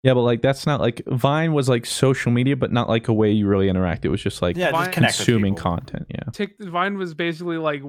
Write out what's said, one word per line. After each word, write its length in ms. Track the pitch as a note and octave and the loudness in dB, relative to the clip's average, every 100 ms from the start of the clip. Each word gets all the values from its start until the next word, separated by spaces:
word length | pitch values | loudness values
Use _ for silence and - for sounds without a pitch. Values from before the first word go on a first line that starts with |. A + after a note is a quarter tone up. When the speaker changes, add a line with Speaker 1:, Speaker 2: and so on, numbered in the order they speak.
Speaker 1:
Yeah, 100 | C3 | 4
but, 60 | B2+ | 4
like, 180 | A#2+ A#2 | 2 2
that's 220 | C3+ C3+ | 0 0
not, 160 | - C#3+ | -2 0
like, 220 | A2 A2+ - | 0 -2 -4
Vine 440 | B2+ C#3 D3+ E3 | 0 0 2 0
was, 160 | D3+ B2+ | 0 2
like, 160 | A#2+ | 0
social 460 | - - C3 C3+ - | -2 0 2 2 2
media, 260 | A#2+ B2+ C#3 | 2 2 0
but 140 | C3 | 0
not, 180 | A#2+ A#2 | 0 0
like, 200 | A2+ - | 0 2
a 40 | |
way 200 | A2 G#2+ | 2 4
you 160 | G#2+ G2+ | 4 4
really 200 | G2 G2 | 4 2
interact. 360 | F#2 F#2 E2 | 2 0 0
It 60 | E2 | -2
was 120 | F#2+ | -2
just, 180 | G2 - | -4 -2
like, 160 | F2 F2 | -2 0
Speaker 2:
Yeah, 140 | E3 | 0
just 140 | E3 | 0
Speaker 3:
Vine 80 | F3+ | 0
Speaker 2:
connect 200 | F3+ B2+ - | 2 2 2
with 80 | G#2 | 2
Speaker 1:
consuming 280 | A#2 G2 G2+ | 2 2 0
Speaker 2:
people. 140 | F#2 | -2
Speaker 1:
content. 340 | E2+ - - - | -4 -6 -12 -10
Yeah. 120 | - - | -10 -10
Speaker 3:
Tik-, 220 | - G3+ _ | -8 -10 _
Vine 360 | G3 E3+ F#3+ G3+ | -8 -4 -2 -4
was 180 | F3+ | -8
basically 420 | D#3 E3+ D#3+ F3 E3 | -4 -6 -4 -6 -4
like 240 | D#3 D3 | -2 -4